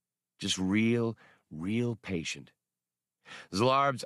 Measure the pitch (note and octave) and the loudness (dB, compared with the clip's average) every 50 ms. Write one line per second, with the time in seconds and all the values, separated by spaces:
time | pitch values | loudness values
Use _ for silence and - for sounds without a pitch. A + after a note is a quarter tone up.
0 | _ _ _ _ _ _ _ - - G2 F2 F#2 F#2+ F#2 G2+ G#2+ A2+ A#2 A#2+ A#2 | _ _ _ _ _ _ _ -8 -4 -4 -2 0 2 2 2 4 4 2 2 2
1 | A#2 A2+ A2+ _ - - _ _ _ _ D#2 D#2 E2+ G2 A2 A#2+ A#2+ A#2+ A2+ - | 0 -2 -4 _ -14 -20 _ _ _ _ -12 -8 -4 -2 -2 0 0 -2 -4 -6
2 | - - F#2+ E2 D2+ - - C#2+ C2 - _ _ _ _ _ _ _ _ _ _ | -6 -4 -4 -4 -4 -6 -8 -10 -12 -20 _ _ _ _ _ _ _ _ _ _
3 | _ _ _ _ _ - - - - - F#2 G2 A#2+ C3 C3 C#3 C#3 C#3 C3 G#2 | _ _ _ _ _ -20 -18 -18 -14 -6 -2 2 4 4 4 4 4 2 0 -2
4 | - | -6